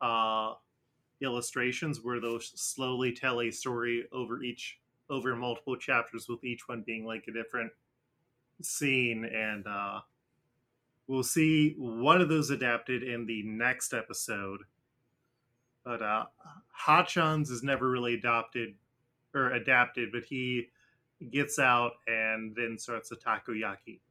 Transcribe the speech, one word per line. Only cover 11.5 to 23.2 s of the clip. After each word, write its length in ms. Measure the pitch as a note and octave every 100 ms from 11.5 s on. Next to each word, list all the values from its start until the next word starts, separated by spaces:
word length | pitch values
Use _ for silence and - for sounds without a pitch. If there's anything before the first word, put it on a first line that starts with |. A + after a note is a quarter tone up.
| D#3 D3+ -
one 440 | B2 A2+ C3+ F3+
of 80 | E3
those 200 | D#3+ D3
adapted 540 | C3+ B2 A#2 - B2+
in 220 | B2+ A#2+ A2+
the 180 | A2
next 500 | G#2+ A2 A#2+ B2+ -
episode. 680 | A#2+ - A#2+ - G2+ G2 G2 G#2 _ _ _ _ _ _ _ _ _ _ _
But, 180 | B2 A#2
uh, 260 | G#2+ A2 - _ - - _ - -
Hachan's 640 | E3+ F#3 F3+ D#3+ D#3 D3
is 140 | A#2+
never 260 | C#3 C3+ B2+
really 260 | B2+ A#2+ A#2
adopted 600 | A#2+ A#2 A2+ B2 A2 G2 _ _ _ _ _
or 180 | - B2+
adapted, 600 | B2 A#2+ B2 B2 - A2
but 140 | A#2 -
he 460 | C3 B2+ B2 A#2 _ _ _ _ _ A#2+
gets 300 | C3+ C#3+ -
out 340 | C3 A#2+ A#2+ - -
and 480 | A2+ A2 A2 A2 A2
then 220 | A2+ A2+
starts 320 | - A2+ -
a 60 |
takoyaki 840 | A#2